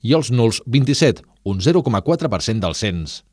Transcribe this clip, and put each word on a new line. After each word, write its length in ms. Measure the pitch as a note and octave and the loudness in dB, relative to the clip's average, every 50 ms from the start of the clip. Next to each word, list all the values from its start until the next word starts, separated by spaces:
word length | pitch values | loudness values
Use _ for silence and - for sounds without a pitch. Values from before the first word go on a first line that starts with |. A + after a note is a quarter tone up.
i 140 | - A2 C#3 | 0 2 2
els 160 | D#3+ D3 - | 2 2 0
nuls, 320 | B2 B2 A#2 A2+ A2 - - | 0 2 2 2 0 -2 -6
vint-i-set, 600 | - A#2 C#3+ C#3 C3 C#3+ - E3 C#3+ G#2 - - _ _ _ _ | 0 2 2 2 2 2 2 4 2 2 0 -6 _ _ _ _
un 160 | G2 G2 F#2+ | -6 -4 0
zero 240 | F#2 C#3 E3+ F#3 D3 | 0 2 2 2 0
coma 240 | C3 A2+ G2+ F#2 | 0 -2 -2 0
quatre 240 | - E3 D#3+ - D3+ | 0 -2 -2 -2 -4
per 80 | G#2+ F2+ - | -4 -4 -4
cent 160 | - A2 A2 F#2+ | -4 -4 -2 -2
del 160 | F2 D#2+ - | -4 -4 -4
cens. 460 | - G#2 F2+ F2 D#2+ D2+ - - _ _ | -4 -4 -4 -4 -8 -8 -12 -16 _ _